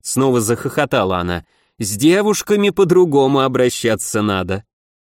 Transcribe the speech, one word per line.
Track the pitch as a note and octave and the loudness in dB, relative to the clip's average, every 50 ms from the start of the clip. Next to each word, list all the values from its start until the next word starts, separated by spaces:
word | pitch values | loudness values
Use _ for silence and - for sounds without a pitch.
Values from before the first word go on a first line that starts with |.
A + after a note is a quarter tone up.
Снова | - - - B2+ C3+ C3+ B2 A#2+ | -10 -6 -2 0 2 2 2 2
захохотала | G#2+ A2 A#2+ - - C3+ - D3+ C#3+ - C#3+ A#2+ F#2+ F#2+ F#2 F2+ | 0 0 -2 -2 -4 -6 -4 -4 -4 0 0 0 0 0 -2 -2
она. | F2 F2 F2 E2+ - _ _ _ _ _ _ - | -2 -4 -4 -6 -8 _ _ _ _ _ _ -8
«С | A2+ F#2+ G#2+ | -8 -6 -4
девушками | G2+ C3+ D#3+ F3+ G3+ G3+ G#3+ G3+ - - - G#3 G3+ G3+ G3+ | 0 2 2 2 2 2 0 -2 -2 -2 -2 0 0 0 0
по-другому | - - F#3+ D#3 F#3 F#3 F3+ E3 C#3 C#3 C3+ C3+ C#3 C3+ | 2 2 2 4 4 4 4 4 2 2 2 2 2 2
обращаться | C3+ C3+ B2+ B2+ B2+ B2 - - - A2+ A2 G2 - - - A2 | 0 0 0 0 0 0 0 -2 -2 -2 -2 -2 -4 -4 -4 -2
надо». | G#2 G#2+ G2 F#2 F2+ F2 F#2+ G2+ - _ _ _ _ _ _ _ | 0 0 -2 -2 -2 -4 -6 -8 -8 _ _ _ _ _ _ _